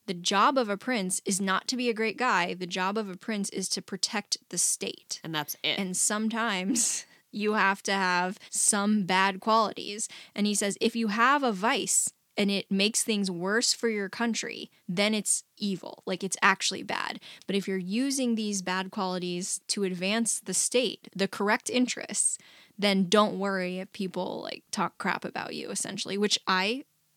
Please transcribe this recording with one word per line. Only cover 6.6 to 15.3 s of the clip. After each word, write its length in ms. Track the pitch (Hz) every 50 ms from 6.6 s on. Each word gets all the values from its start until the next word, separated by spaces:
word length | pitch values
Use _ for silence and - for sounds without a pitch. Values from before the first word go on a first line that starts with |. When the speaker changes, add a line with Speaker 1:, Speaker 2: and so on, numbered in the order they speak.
| 185 208 254 226 - - - - - - - _
Speaker 1:
<laughs> 120 | _ _
you 220 | - 214 208 208 214
have 280 | 220 190 196 196 - -
to 80 | 208
have 460 | 196 196 190 180 180 180 180 185 214 - - -
some 540 | - - - - 220 202 202 208 214 214 180
bad 360 | 175 185 185 190 196 190 196
qualities. 680 | - 220 220 226 214 - - - - - 202 220 - - - - - - -
And 120 | 208 202
he 80 | 208 208
says, 220 | - 214 202 180 -
if 140 | 226 226 -
you 120 | 233 226 208
have 340 | 202 233 233 262 285 294
a 100 | 269 240
vice 600 | 202 180 202 240 277 214 190 190 - - - - - _ _ _ -
and 140 | - 208 202
it 180 | 202 190 - -
makes 320 | 196 196 202 220 - -
things 280 | - 233 220 202 196 190
worse 420 | 175 170 180 190 208 233 247 -
for 160 | - - 240 233
your 200 | 214 208 196 190
country, 600 | - - 233 233 214 - - - - - - - _ _ _ -
then 260 | 175 202 202 214 220
it's 300 | 208 196 -